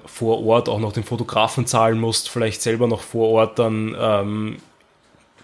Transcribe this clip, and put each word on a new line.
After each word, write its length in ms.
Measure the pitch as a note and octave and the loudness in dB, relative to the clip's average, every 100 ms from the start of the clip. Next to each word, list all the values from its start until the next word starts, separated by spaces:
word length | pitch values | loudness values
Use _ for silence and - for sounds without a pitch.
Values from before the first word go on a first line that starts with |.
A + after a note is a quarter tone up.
| - | -12
vor 380 | - A2+ A2+ A2 | -4 0 2 4
Ort 240 | A#2 A#2 | 2 2
auch 100 | G#2+ | -2
noch 140 | A2 | -2
den 100 | G#2+ | -4
Fotografen 640 | G#2+ A#2 A#2+ A2+ A2+ - - | -4 -6 -4 0 0 0 0
zahlen 320 | A2+ A2+ A2+ | 2 2 2
musst, 300 | A2+ G#2+ - | 0 -2 -4
vielleicht 320 | B2 A2 G#2 | -4 -4 -2
selber 260 | A#2 A2+ A#2+ | -2 0 0
noch 140 | A2 | 0
vor 280 | - A#2 A2+ | -4 0 4
Ort 300 | A2+ A2 - | 4 2 2
dann, 360 | A2+ A2 A2 - | 0 0 -4 -2
ähm, 560 | A2+ G#2 G2+ G#2+ G#2+ A2 - _ _ _ _ _ _ _ | 0 2 0 -4 -6 -8 -16 _ _ _ _ _ _ _